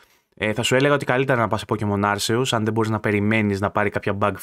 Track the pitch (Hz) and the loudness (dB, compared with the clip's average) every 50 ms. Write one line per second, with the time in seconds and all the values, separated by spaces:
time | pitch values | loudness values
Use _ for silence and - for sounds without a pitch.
0 | _ _ _ _ _ _ _ - 101 107 107 120 113 - 127 131 139 143 147 139 | _ _ _ _ _ _ _ -4 -4 -2 -2 -2 0 0 2 2 4 2 2 0
1 | - - 123 127 135 135 131 120 113 98 110 104 - - 113 104 104 104 101 98 | 0 0 0 0 0 0 0 0 0 0 -2 -4 -2 -4 -4 -2 0 0 0 2
2 | 104 104 104 101 - - 113 120 131 127 123 113 107 110 107 113 110 110 110 107 | 2 2 0 0 0 0 0 0 0 0 0 0 0 0 0 0 0 0 -2 -2
3 | - 110 104 101 101 107 110 110 104 104 98 95 101 98 - 107 104 101 - 98 | 0 0 0 2 2 2 2 2 2 2 0 0 -2 -2 0 0 -2 0 -2 -2
4 | - 107 101 101 104 101 98 - | -4 -4 -2 0 0 -2 -2 -2